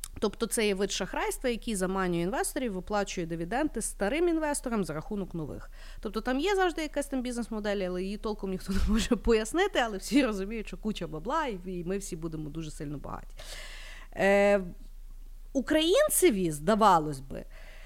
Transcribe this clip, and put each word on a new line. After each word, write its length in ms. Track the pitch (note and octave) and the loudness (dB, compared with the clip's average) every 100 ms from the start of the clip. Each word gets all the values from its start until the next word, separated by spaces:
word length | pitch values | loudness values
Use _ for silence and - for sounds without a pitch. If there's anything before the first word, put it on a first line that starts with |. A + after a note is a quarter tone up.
| - - | -12 -4
Тобто 260 | G#3+ - A#3 | -4 -2 -4
це 220 | - G#3 | 0 2
є 80 | F#3+ | 2
вид 160 | G3+ | 0
шахрайства, 580 | - F#3 D4 G#4 - B3+ | -2 -4 -2 -2 -2 -2
який 260 | A3+ - G3+ | -2 -2 -2
заманює 460 | F#3 F#3+ F#3 E3+ | 0 0 2 2
інвесторів, 520 | F3 C4+ F#4+ D4+ B3+ | 0 0 -2 -2 -4
виплачує 540 | F#3 - G#3 G3 - E3 | -4 -2 -2 0 -4 -4
дивіденди 540 | E3 E3+ A#3 D4+ A3+ | -4 -2 0 0 -2
старим 480 | - - G3+ D4 F4 | -6 -2 0 2 2
інвесторам 560 | D#4+ D#4 C#4+ B3+ A3+ E3 | 2 0 -2 0 0 0
за 80 | |
рахунок 400 | D3+ - G#3 F3+ | -4 -4 -6 -4
нових. 360 | E3 D3+ G2 - - - - | -6 -6 -8 -12 -14 -14 -10
Тобто 220 | A3 C4+ | -6 -4
там 180 | B3+ C4 | -2 0
є 160 | F4+ G4 | 2 4
завжди 260 | F#4 D#4+ | 2 0
якась 240 | D4+ D4 C#4+ | -2 -4 -2
там 140 | C4+ | -2
бізнес-модель, 560 | B3 A#3+ G#3+ A3 G#3 G3+ F#3 | -2 -4 -4 -4 -2 0 0
але 160 | F3+ | -2
її 140 | F#3+ G#3 | -4 -4
толком 340 | A3 G#3+ F#3+ | -4 -4 -4
ніхто 220 | F#3 - | -4 0
<laughs> 0 | |
не 60 | G3 F#3 | 2 4
може 260 | G#3+ F#3 G#3+ | 4 4 2
пояснити, 640 | A#3 A3+ A3 D#4+ G4+ D#4 | 4 4 4 2 2 2
але 180 | A#3 F#3+ | 0 -2
всі 280 | - C4 C4 | 2 4 4
розуміють, 420 | G3+ G3 A3+ G#3 | 0 -4 -6 -6
що 100 | F3+ | -6
куча 300 | A3 - E3 | -4 -4 -4
бабла, 380 | D3+ F#3 D#4 C#4+ | -6 -2 -2 -2
і, 120 | F#3+ F3+ | -4 -6
і 180 | F3+ | -6
ми 140 | E3+ G3 | -2 -4
всі 180 | G3 E3 | -4 -6
будемо 340 | E3 D#3 D3+ | -6 -6 -6
дуже 220 | D3+ D#3 | -6 -8
сильно 260 | - C#3+ D3 | -8 -8 -8
багаті. 380 | - G2+ - - - - - - - - - - | -8 -10 -10 -14 -12 -12 -12 -12 -14 -14 -10 2
Е, 460 | F#3+ G3+ G3+ G3+ F3+ - - - - - - - - | 6 8 8 6 2 -8 -14 -14 -14 -14 -14 -14 -4
українцеві, 1000 | C4+ - D#4 D#4+ A#4 D5+ - F4+ G3 F3 | -2 2 4 6 6 6 6 6 6 2
здавалось 680 | D3 D#3+ A3 G#3+ F3 D3+ C#3 | 0 2 6 8 8 6 -2
би, 260 | - - - - - - | -8 -10 -10 -14 -16 -16